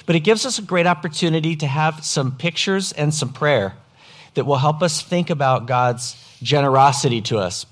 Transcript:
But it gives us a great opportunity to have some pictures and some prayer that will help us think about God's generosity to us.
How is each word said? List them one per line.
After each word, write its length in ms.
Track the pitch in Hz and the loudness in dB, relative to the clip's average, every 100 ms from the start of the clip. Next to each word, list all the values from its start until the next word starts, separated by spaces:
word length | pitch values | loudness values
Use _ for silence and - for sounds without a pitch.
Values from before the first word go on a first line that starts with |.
| - | -2
But 100 | 165 | 2
it 60 | |
gives 240 | 156 220 262 | 2 2 0
us 120 | 226 | -6
a 60 | |
great 240 | 190 180 170 | -2 2 2
opportunity 720 | 165 170 - 170 160 160 156 | 0 -4 -2 0 2 0 -2
to 100 | 147 | -2
have 380 | 147 156 156 - | 0 0 -2 -4
some 260 | 160 131 | -2 -2
pictures 600 | 127 170 160 196 196 190 | -4 -4 -2 -2 -2 -2
and 200 | - 147 | -2 -2
some 200 | 156 135 | -2 -4
prayer 420 | - 147 127 98 - _ _ - - - | -2 2 2 0 -6 _ _ -20 -20 -8
that 120 | - 139 | -4 0
will 120 | 135 | 2
help 260 | 151 156 | 2 0
us 180 | 175 - | -2 -2
think 300 | - 175 175 | -4 -2 -2
about 340 | 156 135 127 123 | 0 0 0 0
God's 500 | 123 123 120 - - - - | 0 0 -2 -8 -14 -20 -10
generosity 800 | 120 139 143 135 139 131 135 117 | 0 2 4 6 6 4 0 -2
to 180 | 104 110 | -2 -2
us. 260 | 90 - - | -2 -4 -12